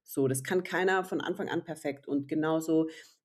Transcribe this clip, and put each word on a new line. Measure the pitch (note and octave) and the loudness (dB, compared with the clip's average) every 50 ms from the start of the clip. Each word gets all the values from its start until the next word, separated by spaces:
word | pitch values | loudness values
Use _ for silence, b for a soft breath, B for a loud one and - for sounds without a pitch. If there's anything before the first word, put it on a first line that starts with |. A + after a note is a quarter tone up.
| _ | _
So, | - - C#3+ C3+ C3 | -6 -2 0 2 2
das | C3 C3 C3+ | 2 0 -2
kann | - F#3+ F#3 F3 | 0 0 0 0
keiner | - E3+ E3 F#3 F#3+ F#3+ F#3 F3+ | 0 0 2 2 4 2 2 0
von | F#3 F#3 D#3 | 0 -2 -4
Anfang | - D#3+ F3 - E3+ - | -2 -4 -4 -4 -4 -4
an | - E3+ E3 | -2 -4 -4
perfekt. | - D#3 - - C#3+ C#3 - - - | -4 -8 -6 -6 -6 -6 -6 -4 -4
Und | C#3+ C#3+ C#3 | -2 -2 -2
genauso | - D#3+ D#3 D#3 D#3 D#3+ D#3+ D#3+ D#3+ D#3+ D#3+ D#3+ D#3+ B B B B B B _ | -2 -2 0 2 2 2 2 2 2 4 4 4 2 B B B B B B _